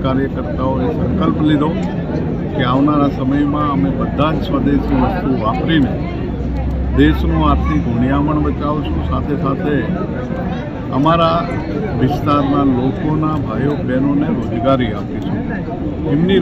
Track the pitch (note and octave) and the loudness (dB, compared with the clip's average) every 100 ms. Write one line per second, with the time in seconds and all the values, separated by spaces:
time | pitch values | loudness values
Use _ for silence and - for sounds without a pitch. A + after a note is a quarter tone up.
0 | C3+ C3 C3+ C3 B2+ C3+ C3 C3 B2+ - | 0 0 0 -2 -4 -2 -2 0 0 0
1 | A#2+ B2 D#3+ - D3+ D3+ D#3 F#3+ F3+ - | 0 0 0 2 2 4 2 0 -2 -4
2 | - - - - - C3 B2+ C3 D3 D3 | -4 -2 -2 -2 -2 -2 0 2 2 2
3 | C#3+ C#3 C3 C#3+ C#3+ D3 D3 C#3 C3+ - | 0 0 0 2 0 0 0 0 0 0
4 | A#2 - D3+ D#3 - C#3+ C3+ C#3+ - C3+ | -2 0 0 0 -2 0 2 0 2 2
5 | B2+ - C#3 B2+ A2 A#2 - D#3+ B2+ - | 2 0 0 0 0 0 2 2 2 0
6 | - - - - - - - - - C3 | -4 -4 -4 -4 -2 -2 -2 -2 0 4
7 | D3+ D3+ E3 D#3+ D3+ C#3 - D3+ A#2+ A#2 | 4 4 2 2 2 2 2 0 0 0
8 | B2+ C#3 D3+ D3+ D3 C3 D3 D3+ C#3+ - | 2 2 0 0 0 -2 -2 -2 -2 -2
9 | - C3 B2+ C#3+ C3+ C3+ D3+ C#3+ A2+ F#2 | -2 -2 -2 -2 0 0 0 0 0 -2
10 | - - - - - - - - - C3 | -4 -4 -6 -4 -4 -4 -6 -8 -4 0
11 | D3+ E3+ E3 E3+ E3 - - C#3+ C#3 - | 2 4 4 2 -2 -4 -4 -4 -2 0
12 | B2+ - D3 D3 C#3 C#3+ C#3 B2 C3 C3 | 0 0 0 2 2 2 2 2 0 -2
13 | D#3 D3+ D#3 D#3 A2+ A2+ C#3 D3 B2 B2+ | 0 0 0 -2 -2 -2 0 0 -2 0
14 | C#3 C#3+ D3+ - A#2 A#2 B2 C3+ A#2 G2+ | 2 0 0 -2 -2 -2 2 2 0 -2
15 | G2 G#2+ - - - - - - - - | -6 -6 -4 -4 -4 -4 -6 -6 -4 -4
16 | D#3 C#3+ F3 G3 | 0 2 4 4